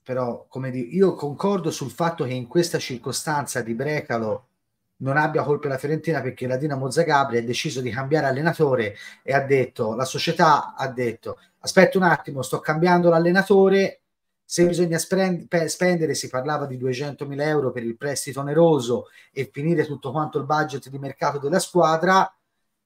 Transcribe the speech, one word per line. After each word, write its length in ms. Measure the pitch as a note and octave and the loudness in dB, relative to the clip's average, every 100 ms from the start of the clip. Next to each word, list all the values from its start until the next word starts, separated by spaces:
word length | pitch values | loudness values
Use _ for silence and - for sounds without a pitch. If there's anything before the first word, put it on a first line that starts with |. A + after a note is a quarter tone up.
però, 440 | - B2+ B2 A2+ - | -8 -4 -4 -6 -12
come 220 | B2+ C3 | -10 -6
dire, 160 | B2+ A#2+ | -6 -4
io 260 | F3 F#3+ | 2 2
concordo 560 | - D3 C3+ G3+ G3+ D#3+ | 2 -6 -2 -2 0 -2
sul 220 | - C3 | -6 -8
fatto 340 | - E3 E3 B2+ | -2 -2 -2 -4
che 80 | |
in 140 | B2+ A#2+ | -4 -2
questa 320 | F3 E3+ D#3 | 0 0 -2
circostanza 800 | - B2 C#3 - D#3+ D3 B2 B2+ | -6 -8 -6 -6 -4 -4 -2 -6
di 120 | A2+ A2+ | -4 -4
Brecalo 720 | C#3+ D3+ - A#2 A2 G2+ - _ _ _ _ _ | -2 -4 -2 -4 -2 -6 -10 _ _ _ _ _
non 180 | C3 C#3+ | -2 0
abbia 260 | D#3 D3+ | 2 0
colpe 240 | B2+ D3 C#3+ | 0 -2 -2
la 100 | C3 | -6
Fiorentina, 440 | C#3+ D#3 D#3+ C#3+ | -4 -4 -2 -4
perché 260 | B2 A#2 B2+ | -4 -6 -4
la 100 | B2+ | -2
Dinamo 320 | D3+ C3 C3+ | -2 -4 -2
Zagabria 500 | C#3 D#3+ C#3+ C3+ A#2 | 0 2 2 2 0
ha 40 | |
deciso 360 | A#2 A#2+ D#3 B2+ | -2 -4 -4 -6
di 100 | B2 | -6
cambiare 380 | A2+ C3+ D3+ C#3 | -6 0 0 0
allenatore 680 | C3 D#3+ D#3+ D3+ B2+ G#2 - - - | 0 0 2 2 2 -2 -6 -18 -12
e 120 | - | -2
ha 80 | C#3 | 0
detto, 540 | C3 C3+ A#2+ - A2 A2 | 4 2 2 -2 -4 -2
la 100 | B2+ | -4
società 680 | C3 - E3 D#3+ C#3+ - - | -2 -2 2 4 4 0 -8
ha 120 | C3 | -6
detto: 500 | B2 A#2+ A2 A2 - _ _ | -2 -4 -4 -12 -14 _ _
"Aspetta 380 | - F#3+ F3+ F#3+ | 2 6 6 4
un 60 | |
attimo, 380 | F3+ D3+ - C#3 | 2 2 -2 -8
sto 180 | A#2+ D#3 | -6 -4
cambiando 500 | - D#3 F3+ F3 F3 | -2 2 4 4 6
l'allenatore, 920 | E3 E3+ F#3+ F#3 G3 F#3+ G3 F#3+ - _ _ _ _ _ | 4 4 2 4 6 6 4 2 -4 _ _ _ _ _
se 200 | - F3 | 2 2
bisogna 320 | E3+ F3 D#3+ | 2 0 -2
spren-, 500 | - F#3+ F#3+ E3+ - | -2 0 0 -2 -2
pe-, 200 | F3 D#3 | -2 -2
spendere", 460 | - F3+ F3 E3 | 0 0 2 2
si 160 | G3+ - | 0 -4
parlava 360 | B2+ C#3 D3 C#3 | -6 -4 -4 -6
di 120 | B2+ | -4
duecentomila 640 | C3 B2 D3 B2+ C#3 C#3 | -4 -4 -6 -8 -10 -4
euro 280 | D3+ D3+ C3 | -2 0 0
per 120 | B2 | -4
il 140 | A#2 A#2 | -8 -6
prestito 420 | C#3+ B2+ C#3+ C3 | -6 -6 -6 -8
oneroso 680 | C#3+ D#3 E3+ D3 A#2 A#2 - - _ | 0 4 6 4 2 -2 -4 -18 _
e 180 | C3+ B2+ | -8 -8
finire 340 | C#3+ D#3 D#3 D#3 | -4 0 0 0
tutto 260 | C#3 C3+ | -6 -6
quanto 280 | D3 D3+ D3 | -4 -4 -4
il 60 | C#3 | -2
budget 440 | D3+ D3+ C3+ C3 | -2 -2 -6 -12
di 100 | C3+ | -12
mercato 380 | C#3 - D3 C#3 | -12 -4 -4 -2
della 220 | C#3 F3+ | 0 0
squadra, 760 | - F3 D#3+ D#3+ F3+ F#3+ - - _ _ _ _ | 2 4 4 4 4 4 4 -4 _ _ _ _